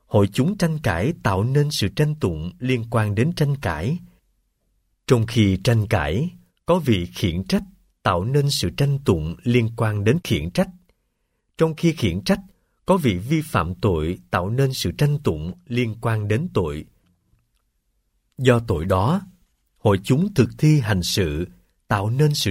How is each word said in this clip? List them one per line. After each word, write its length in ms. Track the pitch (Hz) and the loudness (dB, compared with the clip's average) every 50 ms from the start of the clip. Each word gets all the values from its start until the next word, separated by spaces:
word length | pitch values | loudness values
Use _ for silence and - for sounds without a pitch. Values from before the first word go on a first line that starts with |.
| _ | _
hội 220 | _ - 107 101 101 - | _ 2 2 2 2 2
chúng 260 | - 127 175 208 - | 0 0 0 0 0
tranh 200 | 185 165 160 147 - | 0 0 0 -2 -2
cãi 300 | 110 87 82 98 147 170 - - | -2 0 0 -2 -2 -4 -2 -2
tạo 220 | 107 95 95 104 | -2 0 0 0
nên 260 | 123 135 147 147 147 | 2 2 2 0 0
sự 180 | 147 - 107 92 | 0 -2 -2 -2
tranh 260 | - - 151 151 151 151 | 0 0 0 0 0 -2
tụng 300 | - 98 82 76 80 87 - - | -2 -2 -2 -4 -6 -8 -8 -6
liên 260 | 123 127 131 117 113 117 | -4 -2 -2 -2 -2 -2
quan 240 | 120 113 107 104 101 | -2 -2 0 0 0
đến 180 | 107 123 165 175 | 0 0 0 0
tranh 200 | - 156 143 143 139 - | 0 0 0 0 -2 -2
cãi. 360 | - 147 147 170 220 170 180 - - _ _ _ _ _ _ _ _ _ _ _ _ _ _ _ _ _ _ _ | -4 -4 -2 -2 -2 -4 -4 -6 -12 _ _ _ _ _ _ _ _ _ _ _ _ _ _ _ _ _ _ _
Trong 200 | - 127 117 110 | 2 2 2 2
khi 320 | 113 - 117 107 98 92 92 - | 0 2 4 4 4 4 2 2
tranh 220 | 123 117 113 101 - | 2 2 2 2 0
cãi, 400 | 113 92 73 71 80 110 160 180 - - - _ _ _ _ | 0 -2 0 -2 -2 -2 -2 -4 -6 -10 -18 _ _ _ _
có 120 | - 170 185 | 0 0 0
vị 280 | 151 123 110 90 87 87 - | 2 2 2 0 0 -4 -6
khiển 300 | - - 92 78 90 - | -4 -2 -2 -2 -2 -2
trách 180 | - 190 202 - - - _ _ _ _ _ _ | 0 -2 -2 -2 -4 -12 _ _ _ _ _ _
tạo 220 | 107 92 87 95 | 0 0 0 0
nên 260 | 120 135 147 139 143 | 0 0 0 0 0
sự 200 | 139 - - 175 175 | 0 -2 -2 -4 -2
tranh 220 | - 143 143 139 135 - | 0 0 0 0 0 0
tụng 320 | - - 80 76 80 - - - | 0 0 0 0 -4 -6 -6 -2
liên 280 | 120 120 123 113 113 117 | 0 2 2 2 0 -2
quan 280 | - 117 107 104 104 101 | -2 -2 -2 -2 0 2
đến 140 | 110 127 175 - | 2 0 0 0
khiển 260 | - - - - 175 | -2 -2 -2 -2 -2
trách. 180 | - - 190 - - - _ _ _ _ _ _ _ _ _ _ _ _ _ _ _ - | -2 -2 -2 -2 -4 -12 _ _ _ _ _ _ _ _ _ _ _ _ _ _ _ 0
Trong 160 | 160 160 151 | 0 0 0
khi 180 | - - 165 156 | 0 0 0 0
khiển 320 | - 123 95 80 95 - | 2 0 -2 -2 -2 0
trách, 160 | - 196 196 - - - _ _ _ _ _ _ | 0 -2 -2 -2 -8 -20 _ _ _ _ _ _
có 100 | - 185 | 0 0
vị 220 | 196 151 120 92 87 | 2 2 0 0 0
vi 240 | 101 127 160 160 151 | -2 -2 -2 -2 -2
phạm 320 | - - 101 82 82 90 | -2 -2 -2 -2 -2 -4
tội 440 | - - 110 87 78 76 82 92 - - _ | -2 0 0 0 0 0 -2 -4 -6 -8 _
tạo 200 | - 95 87 98 | -4 -2 -2 -2
nên 220 | 117 131 139 131 131 | 0 0 0 0 -2
sự 200 | - - 170 170 - | -2 -4 -4 -2 0
tranh 200 | 151 143 147 143 | 0 0 0 0
tụng 340 | - 110 85 76 78 87 92 - _ | -2 -2 -2 -2 -4 -8 -10 -12 _
liên 280 | - 120 123 123 110 107 - | -6 -4 -2 -2 -2 -4 -4
quan 280 | - 117 110 107 104 104 | -4 -2 -2 -2 -2 -2
đến 200 | 107 117 170 185 - | -2 -2 -2 -2 -2
tội. 300 | 107 90 76 73 78 - - _ _ _ _ _ _ _ _ _ _ _ _ _ _ _ _ _ _ _ _ _ _ _ _ _ _ _ _ _ - | -2 -2 -2 -4 -8 -10 -14 _ _ _ _ _ _ _ _ _ _ _ _ _ _ _ _ _ _ _ _ _ _ _ _ _ _ _ _ _ 0
Do 200 | 127 127 120 117 | 2 4 4 4
tội 260 | 117 113 95 76 82 | 2 0 -2 -2 0
đó, 360 | 95 95 92 98 123 175 202 - - - _ _ _ _ _ _ _ _ _ | 0 2 2 2 2 0 0 -2 -6 -16 _ _ _ _ _ _ _ _ _
hội 220 | - 107 101 95 - | 0 2 2 2 2
chúng 300 | - 131 139 185 208 - | 0 2 2 2 0 2
thực 160 | - 113 - - - | 2 2 2 2 2
thi 220 | - 151 156 147 | 4 4 4 4
hành 220 | 113 107 107 92 85 | 2 2 0 -2 -2
sự 460 | - - 110 95 78 73 78 90 87 - _ _ _ _ _ _ _ | -2 -2 -2 0 0 -2 -4 -4 -6 -8 _ _ _ _ _ _ _
tạo 220 | 110 101 98 107 | -4 -2 -2 -2
nên 240 | 120 135 151 151 147 | 0 2 2 2 2
sự 160 | - - 104 | 0 -2 -4